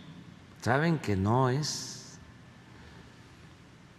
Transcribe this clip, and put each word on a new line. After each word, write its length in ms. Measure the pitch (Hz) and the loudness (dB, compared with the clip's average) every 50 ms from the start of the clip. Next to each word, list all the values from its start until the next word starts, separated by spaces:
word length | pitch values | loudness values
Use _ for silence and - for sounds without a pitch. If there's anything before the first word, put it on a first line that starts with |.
| - - - - - - - - - - - - - | -16 -18 -18 -18 -18 -20 -20 -20 -20 -20 -18 -4 0
saben 360 | 104 123 139 156 170 165 135 | 2 4 4 4 4 2 2
que 160 | - - 101 | 2 0 2
no 360 | 95 95 107 117 131 131 127 | 2 4 4 4 4 4 4
es 680 | 127 147 151 - - - - - - - - - - - - - - - - - - - - - - - - - - - - - - - - - - - - - - - - - - - - - - | 2 0 -2 -2 -4 -6 -8 -10 -12 -14 -16 -16 -18 -20 -20 -20 -20 -20 -20 -20 -20 -20 -20 -20 -20 -20 -20 -20 -20 -20 -20 -20 -20 -20 -20 -20 -20 -20 -20 -20 -20 -20 -20 -20 -20 -20 -20 -20 -20